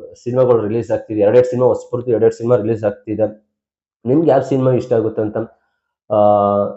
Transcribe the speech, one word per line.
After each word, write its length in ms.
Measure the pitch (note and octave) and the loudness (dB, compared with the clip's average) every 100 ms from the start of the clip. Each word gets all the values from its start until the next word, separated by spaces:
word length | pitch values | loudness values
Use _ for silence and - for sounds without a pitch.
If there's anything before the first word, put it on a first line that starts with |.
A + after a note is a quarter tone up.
| A2 | -14
ಸಿನಿಮಾಗಳು 560 | - A#2+ B2+ B2 A2+ G#2 | -14 -4 0 2 2 0
ರಿಲೀಸ್ 220 | A#2 G#2+ | -4 -4
ಆಗ್ತಿದೆ. 300 | A2 - G#2+ | -6 -4 0
ಎರಡೆರಡು 300 | G2+ B2 B2 | 2 2 -2
ಸಿನಿಮಾ 160 | B2 B2+ | 0 0
ಹೊಸಬರ್ದು, 440 | G#2 - B2 B2 | 0 -4 -8 -2
ಎರಡೆರಡು 240 | G#2+ A2+ | 0 0
ಸಿನಿಮಾ 220 | - A#2 B2 | 0 0 0
ರಿಲೀಸ್ 280 | G#2+ A2 | 0 -4
ಆಗ್ತಿದೆ. 680 | G#2 - - G#2+ G#2+ - _ _ _ _ _ _ A#2 | -4 -6 -8 -4 -4 -6 _ _ _ _ _ _ -2
ನಿಮ್ಗೆ 240 | D3 D#3+ | 0 2
ಯಾವ 100 | C3+ | 2
ಸಿನಿಮಾ 320 | C3 C3+ C3 | 0 0 0
ಇಷ್ಟ 200 | B2 - | 0 0
ಆಗುತ್ತೆ 300 | A2+ A2 A2 | -2 -2 -4
ಅಂತ, 140 | G#2+ A2 A2+ _ _ _ _ _ _ | -4 -4 -8 _ _ _ _ _ _
ಆ, 60 | G#2+ G#2 G#2 G2+ G2+ G2+ | 2 4 4 2 0 -2